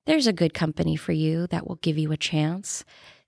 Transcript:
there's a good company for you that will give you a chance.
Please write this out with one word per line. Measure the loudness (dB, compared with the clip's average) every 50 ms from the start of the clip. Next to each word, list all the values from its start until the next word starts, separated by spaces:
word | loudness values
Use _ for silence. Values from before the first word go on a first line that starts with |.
| 0
there's | 2 2 4 4
a | 4 4
good | 4 2 2 2
company | 0 -2 -2 0 0 0 0 0
for | -2 -2 -2 0
you | 2 2 2 0 0 -2
that | -2 -4 -4 -6
will | -6 -8
give | -4 -2 -2 0
you | 0 0 -2
a | -2
chance. | -2 -2 0 0 2 2 2 0 -4 -6 -8 -10 -10 -12 _ -20 -20 -20 -20 -20 _ _